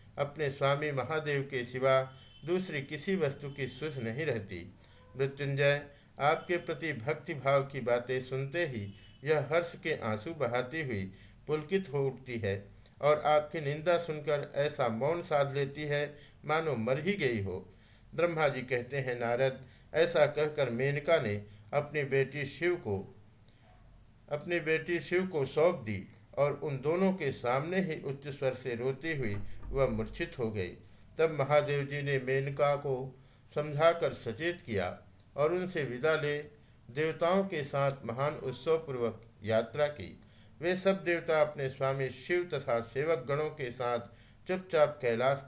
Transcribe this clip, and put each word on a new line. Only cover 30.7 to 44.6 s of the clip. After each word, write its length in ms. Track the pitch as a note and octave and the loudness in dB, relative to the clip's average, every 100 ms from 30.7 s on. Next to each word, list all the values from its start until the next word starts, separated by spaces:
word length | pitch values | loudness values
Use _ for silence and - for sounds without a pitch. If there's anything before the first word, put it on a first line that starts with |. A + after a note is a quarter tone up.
| - - - - - | -6 -18 -20 -8 2
तब 200 | D#3+ D3+ | 2 2
महादेव 460 | C3+ D3 C#3 C#3+ | 4 4 4 0
जी 180 | C#3+ C#3+ | -2 -2
ने 160 | C#3+ C3+ | 0 0
मेनका 580 | B2+ C3+ C#3 C#3 C#3+ C#3+ | 2 0 0 2 2 2
को 480 | C#3+ B2+ C3+ - - - - | 0 -2 -4 -12 -20 -20 -10
समझाकर 580 | D3+ D3+ C#3+ E3 E3+ D3 | -6 -2 4 6 6 2
सचेत 480 | C3+ A#2 G#2+ E3+ F3 | -2 -6 -4 -4 -4
किया 380 | - G2+ F2+ - - - - C#3 | -4 -2 -2 -4 -14 -20 -10 0
और 160 | D#3 | 2
उनसे 320 | F3+ F3+ E3 | 2 -2 -2
विदा 320 | B2+ B2 D#3 D#3 | -2 0 0 2
ले 220 | D3 D3 D3 - - - - | 0 -4 -6 -16 -20 -20 -10
देवताओं 540 | B2+ D#3+ D#3 E3+ F#3+ | -2 -2 2 2 2
के 200 | F#3+ D#3+ | 2 -2
साथ 280 | C#3 C#3+ C#3 C#3 | -2 0 0 0
महान 300 | A#2 A#2 C#3+ | -6 -2 -2
उत्सवपूर्वक 880 | D#3 C3 B2 E3 D#3+ C#3+ B2+ A#2 - - - | -2 -6 -2 2 2 0 -2 -2 -4 -14 -10
यात्रा 420 | G#2+ A2 A#2 D3 D3 | 0 0 2 0 0
की। 340 | - E2 - - - - - | 0 -12 -14 -20 -20 -20 -4
वे 160 | E3 F#3 | -2 2
सब 280 | F#3+ F#3+ | 2 2
देवता 360 | D#3+ E3+ E3+ D#3 | 2 0 2 4
अपने 280 | D3 - C3+ | 4 2 -4
स्वामी 420 | - C3+ C#3 C3 | 0 0 0 -2
शिव 400 | - - F3+ F3 | -4 -2 0 0
तथा 260 | C#3+ - A#2 | -2 0 0
सेवक 440 | A#2 C3 D#3 E3 C#3+ | 0 -2 0 0 0
गणों 220 | C#3+ D#3 | -2 -2
के 200 | - B2 | -4 -6
साथ 280 | - A#2+ A#2 - - - - - | -4 -2 -2 -4 -16 -20 -12 -4
चुपचाप 500 | F#3 | -4